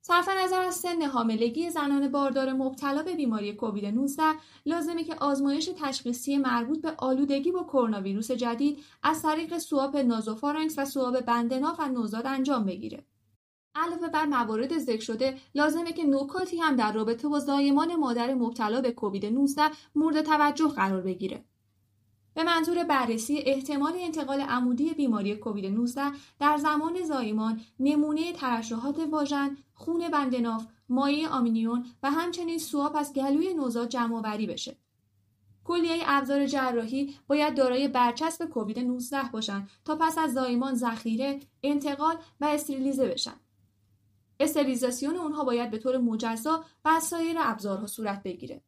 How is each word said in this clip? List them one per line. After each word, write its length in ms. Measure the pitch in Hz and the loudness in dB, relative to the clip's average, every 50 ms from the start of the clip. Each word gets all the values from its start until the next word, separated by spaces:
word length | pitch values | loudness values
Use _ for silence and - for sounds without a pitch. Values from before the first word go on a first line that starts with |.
صرف 280 | _ - 349 349 359 381 | _ 4 4 4 4 2
نظر 340 | 392 381 370 370 370 370 370 | 0 0 2 2 2 2 0
از 120 | 370 349 | 0 -2
سن 280 | - - 359 349 330 320 | -2 -4 -2 -2 0 -2
حاملگی 680 | 285 269 240 226 226 220 220 233 240 233 311 339 349 | 0 0 0 0 2 2 2 0 0 0 -2 -4 -2
زنان 380 | 330 320 294 277 277 277 277 277 | -2 -2 0 2 2 2 2 2
باردار 440 | 247 285 277 277 - 269 262 262 262 | 2 2 2 2 2 0 0 0 0
مبتلا 500 | 262 269 262 262 - 285 277 277 294 320 | 0 -2 -2 -4 -4 -4 -2 -2 0 -2
به 120 | 370 359 | -2 -2
بیماری 380 | 339 285 240 220 214 208 202 208 | 0 0 0 0 0 -2 -4 -4
کووید 340 | - - 226 196 208 202 | -4 -4 -2 -2 -2 -2
نوزده 480 | 202 214 240 277 277 277 - 311 311 311 311 - - - - _ | -2 0 0 0 0 0 2 2 2 2 0 -6 -18 -20 -8 _
لازمه 380 | 285 320 339 302 320 339 330 330 | -2 -2 0 0 -2 -2 -4 -4
که 100 | 320 320 | -4 -4
آزمایش 560 | - - 285 277 269 277 277 277 277 320 370 - - | -2 0 0 2 2 2 2 0 0 -2 -4 -6 -6
تشخیصی 580 | 302 277 262 - - 240 240 - - 277 277 | -4 -4 -6 -4 -4 -6 -6 -4 -2 0 0
مربوط 440 | 277 269 262 240 240 233 233 302 320 | 2 2 2 0 0 0 0 -2 -2
به 140 | 311 320 320 - | -2 -6 -4 -2
آلودگی 540 | - 262 262 262 285 277 277 277 277 349 359 | 0 0 2 2 2 2 2 0 0 0 0
با 120 | 359 339 | -2 -4
کرونا 360 | - - 269 240 220 214 202 | 0 2 2 2 2 0 -2
ویروس 300 | 190 196 196 208 220 - | -2 -2 -2 -2 -2 -2
جدید 540 | 254 233 247 240 233 233 285 294 294 - - - - _ - | -2 -2 0 -2 0 2 0 0 0 -2 -10 -20 -20 _ 0
از 200 | 277 311 311 - | 0 0 2 0
طریق 360 | 311 311 320 330 320 339 339 | 0 0 0 -2 -4 -4 -6
سواب 380 | - - 302 277 269 277 277 | -4 0 0 0 0 2 0
نازوفارنکس 800 | 285 262 240 233 220 220 220 214 220 - 285 294 311 311 311 311 - | 2 2 2 2 2 -2 -4 -6 -2 -2 -2 0 0 -2 -2 -2 -2
و 60 | 277 | -4
سواب 360 | 269 - 277 254 247 247 262 | -2 0 0 0 0 0 -2
بند 340 | 247 - 240 233 233 233 262 | 0 2 0 2 2 0 0
ناف 260 | 262 277 311 330 330 | 0 0 -2 -2 -2
از 120 | 311 277 262 | -4 -2 -2
نوزاد 340 | 247 226 208 202 220 233 | -2 -2 -2 -2 -4 -4
انجام 380 | 269 269 262 262 269 285 240 208 | -4 -2 0 2 2 2 2 2
بگیره. 400 | 190 180 165 226 107 - 294 - _ _ _ _ _ _ _ _ _ _ _ _ _ _ 302 | 0 -2 -4 -8 -10 -10 -12 -16 _ _ _ _ _ _ _ _ _ _ _ _ _ _ -2
علاوه 300 | 330 339 339 339 339 330 | -2 -2 -2 -4 -6 -2
بر 180 | - 302 311 | 0 0 0
موارد 520 | 294 285 247 240 214 220 214 247 269 330 320 | 2 2 2 0 0 0 0 0 0 -2 -2
ذکر 240 | 247 - 226 220 - | 0 0 -2 -2 -2
شده، 340 | - 233 220 254 269 262 262 - _ _ | -4 -2 0 0 0 -2 -4 -14 _ _
لازمه 380 | 269 294 311 302 339 339 339 330 | 2 2 2 2 0 -2 -4 -4
که 120 | 349 330 | 0 2
نکاتی 540 | 285 277 269 277 277 - 370 370 359 349 330 | 2 4 2 0 -2 -4 -4 -4 -2 -2 0
هم 180 | 330 311 277 | 2 2 4
در 160 | 240 220 208 208 | 4 2 2 2
رابطه 360 | 220 220 220 233 233 285 294 | 0 0 0 -2 0 0 0
با 100 | 294 294 | 0 0
زایمان 580 | 285 285 277 277 285 285 277 285 320 330 349 | 0 2 2 4 4 4 4 4 4 2 2
مادر 380 | 330 294 254 233 240 233 247 269 | 0 0 0 0 0 0 0 0
مبتلا 460 | 254 240 240 233 - 226 208 220 254 | 0 0 -2 0 -2 -2 0 0 0
به 120 | 254 247 240 | 0 0 -2
کووید 340 | - - 202 196 196 202 | -2 -4 -4 -2 -2 -2
نوزده 440 | 208 226 262 285 277 277 294 302 302 302 - - _ _ | -2 2 2 2 2 4 2 2 0 0 -4 -20 _ _
مورد 260 | 294 311 320 294 302 | 2 2 4 4 2
توجه 480 | 302 302 311 294 294 294 285 - 320 302 | 2 4 4 4 4 4 4 2 2 0
قرار 320 | - - 190 190 190 185 | 2 2 0 0 0 0
بگیره. 440 | 180 190 185 180 190 185 - - - _ _ _ _ _ _ _ _ _ _ _ _ _ _ _ _ _ _ | -2 -4 -4 -4 -4 -6 -6 -8 -12 _ _ _ _ _ _ _ _ _ _ _ _ _ _ _ _ _ _
به 100 | 311 330 | -2 0
منظور 400 | 339 339 330 320 320 349 349 339 | 2 2 2 2 2 2 0 2
بررسی 580 | - 294 262 247 226 226 220 - - 285 302 - | 2 2 2 2 2 0 -2 -2 -2 -2 0 2
احتمال 460 | 262 269 269 262 - 294 277 277 311 339 | 2 0 0 0 -2 -2 0 0 0 0
انتقال 440 | 359 359 339 311 320 285 262 277 277 | -2 -4 -4 -4 -4 -2 -2 -2 -2
عمودی 540 | 277 - - 247 247 247 247 - 285 330 320 | 0 0 0 0 2 2 2 2 0 0 0
بیماری 420 | 294 285 254 220 208 196 202 208 | 0 0 2 2 0 0 -2 -4
کووید 300 | 208 - 233 208 208 190 | -4 -4 -6 -4 -4 -2
نوزده 460 | 190 202 220 240 240 247 277 277 285 277 285 - - _ _ | -2 0 0 0 0 0 -2 -4 -4 -4 -6 -14 -20 _ _
در 180 | 285 285 302 | 2 2 4
زمان 480 | 294 285 311 302 294 302 320 339 370 359 | 4 2 2 2 2 0 0 -2 -2 -2
زایمان، 560 | 320 302 262 233 214 214 214 220 220 226 220 - - _ _ | -2 -2 -2 0 0 0 0 0 0 -2 -4 -6 -14 _ _
نمونه 520 | 262 285 302 294 294 302 302 311 330 349 339 | 2 2 4 4 2 2 2 0 0 -2 -4
ترشحات 680 | - 285 247 220 226 220 226 233 226 233 277 294 320 320 294 | -4 -2 -2 -2 -2 -2 -4 -6 -4 -4 -4 -2 -2 -2 -2
واژن، 460 | 311 311 285 269 285 277 277 277 277 - - _ _ | 0 0 0 0 0 0 0 -2 -4 -6 -14 _ _
خون 340 | _ - - 330 339 339 339 | _ -6 -2 -2 0 0 0
بند 280 | 311 294 277 254 247 | 0 0 2 2 0
ناف، 300 | 247 233 233 226 220 226 - - _ _ _ | 0 0 0 0 -4 -6 -8 -18 _ _ _
مایع 400 | 247 262 277 277 285 302 320 311 | 0 2 4 4 2 2 0 0
آمینیون 580 | - 269 240 233 226 226 226 226 240 247 247 - - _ - | 0 0 2 2 2 2 2 2 0 -2 -4 -6 -12 _ -2
و 80 | 277 | 0
همچنین 480 | 285 330 339 349 339 339 349 330 330 330 | 0 0 0 -2 -2 -4 -4 -2 -2 -4
سواب 380 | 320 - - 285 277 302 302 | -4 -2 -2 0 0 0 0
از 160 | 302 294 285 - | 0 -2 -2 -2
گلوی 420 | 277 269 277 277 302 339 381 370 | -2 2 2 4 2 2 2 0
نوزاد 340 | 320 277 247 233 233 240 233 | 0 0 0 0 -2 -2 -2
جمع‌آوری 580 | 262 254 233 233 233 226 214 220 208 208 220 | -2 -2 0 0 0 -2 -2 -4 -2 -2 -4
بشه. 300 | 214 - - - - - _ _ _ _ _ _ _ _ _ _ _ _ _ _ _ - _ _ | -4 -4 -6 -8 -10 -12 _ _ _ _ _ _ _ _ _ _ _ _ _ _ _ -20 _ _
کلیه 380 | - 339 349 330 339 330 339 330 | -2 0 0 2 2 0 0 0
ابزار 400 | - 277 277 269 247 277 285 285 | 2 2 2 2 2 2 2 2
جراحی 680 | 262 277 277 262 254 240 233 226 220 254 269 285 277 - - _ | 2 2 0 0 2 0 0 -2 -2 -2 -2 -2 -4 -6 -14 _
باید 280 | _ 277 302 302 302 247 | _ 2 4 4 2 4
دارای 340 | 269 262 254 247 254 277 277 | 4 2 4 4 2 0 2
برچسب 560 | - 254 247 240 233 - 320 330 330 - 339 | 2 4 4 4 2 0 -2 -4 -2 -4 -8
کووید 340 | 320 - 240 220 208 220 247 | -4 -4 -4 -4 -2 -4 -2
نوزده 520 | 247 247 247 247 247 - 285 277 269 254 - | -2 -2 -2 -2 -4 -4 -4 -4 -4 -4 -4
باشن 360 | 220 220 208 202 196 196 - _ _ _ | -4 -4 -4 -4 -6 -6 -8 _ _ _
تا 120 | - 302 | -4 0
پس 220 | 311 320 320 320 330 | 2 2 2 2 2
از 140 | 320 285 240 | 0 0 2
زایمان 420 | 262 262 254 247 240 254 269 262 | 0 0 2 2 0 0 0 0
ذخیره، 640 | 233 247 240 226 220 - 233 226 226 269 277 277 277 - _ _ _ - | 0 0 0 -2 -2 -2 -2 0 0 0 -2 -2 -4 -8 _ _ _ -2
انتقال 540 | 277 294 285 - 285 277 277 294 320 330 330 - - _ _ | 0 0 0 0 -2 -2 0 0 0 0 0 -6 -18 _ _
و 40 | 285 | 0
استریلیزه 640 | 302 294 294 294 - 277 262 262 277 269 269 262 196 | 0 0 0 -2 -4 -4 -2 0 0 2 2 2 0
بشن. 260 | 180 - - - - - _ _ _ _ _ _ _ _ _ _ _ _ _ _ _ _ _ _ _ _ | 0 -2 -4 -8 -8 -16 _ _ _ _ _ _ _ _ _ _ _ _ _ _ _ _ _ _ _ _
استریلیزاسیون 760 | - 311 - 311 294 269 254 233 254 247 247 - 277 285 330 | 0 2 4 2 2 2 2 0 0 0 0 -2 -2 -2 -2
اونها 280 | 359 339 302 302 302 294 | -2 -2 -4 -2 -2 0
باید 260 | 254 240 240 240 226 | 0 0 0 0 -2
به 80 | 214 220 | -4 -4
طور 200 | 226 262 254 262 | -2 0 0 2
مجزا 680 | 247 233 220 214 233 226 226 226 226 302 320 320 320 - _ _ _ | 2 0 0 0 -2 -2 -4 -2 0 0 0 0 -2 -8 _ _ _
و 40 | 311 | 2
از 140 | 320 330 320 | 2 4 2
سایر 340 | - 349 339 330 330 330 330 | -2 -2 -2 -2 -2 0 0
ابزارها 480 | 311 247 220 214 196 208 196 190 220 | 0 -2 -2 -2 -4 -4 -4 -4 -6
صورت 360 | 208 - - 220 208 196 196 - | -8 -8 -6 -4 -4 -4 -4 -6
بگیره. 400 | 190 175 - - - - - _ | -8 -10 -8 -10 -14 -14 -16 _